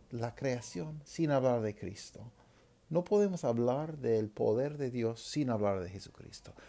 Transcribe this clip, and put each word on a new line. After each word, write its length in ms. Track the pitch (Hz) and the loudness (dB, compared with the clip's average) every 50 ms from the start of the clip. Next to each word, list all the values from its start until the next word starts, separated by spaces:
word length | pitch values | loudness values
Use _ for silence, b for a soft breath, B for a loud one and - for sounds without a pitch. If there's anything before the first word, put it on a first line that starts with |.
| - - | -10 -8
la 220 | 127 117 113 120 - | -6 -4 -4 -4 -4
creación 680 | - 135 135 123 120 117 - - 175 160 156 151 151 - | -4 -2 -2 -2 -2 -4 -6 -8 -8 -6 -6 -8 -10 -12
sin 280 | - - - 165 147 | -8 -2 0 2 4
hablar 300 | 143 135 131 127 120 117 | 4 4 4 4 4 4
de 140 | 110 107 101 | 2 0 -2
Cristo. 560 | - - 90 98 - - - - - 110 117 b b b b b b b b b b _ - | -4 -8 -8 -8 -10 -12 -14 -14 -16 -16 -18 b b b b b b b b b b _ -2
No 140 | 156 175 175 | 0 0 2
podemos 400 | - 208 208 208 196 185 165 - | 4 4 4 4 4 2 0 0
hablar 540 | 123 117 117 120 123 131 143 156 160 156 | 2 2 4 4 2 2 2 -2 -4 -6
del 320 | 147 127 117 113 110 110 107 | -2 2 4 4 4 2 0
poder 480 | - - 117 110 107 120 135 147 147 | 0 0 2 4 4 4 2 0 -2
de 120 | 147 139 123 | -4 -4 -2
Dios 320 | 127 120 113 113 117 - | 0 0 0 0 -2 -4
sin 280 | - - - 147 143 127 | -8 -4 -2 0 0 2
hablar 320 | 113 104 104 101 98 95 | 2 2 2 2 2 0
de 80 | 90 87 | -2 -6
Jesucristo. 640 | 95 95 - - - - - - - - - - B B B | -8 -10 -12 -14 -16 -18 -18 -16 -16 -16 -16 -18 B B B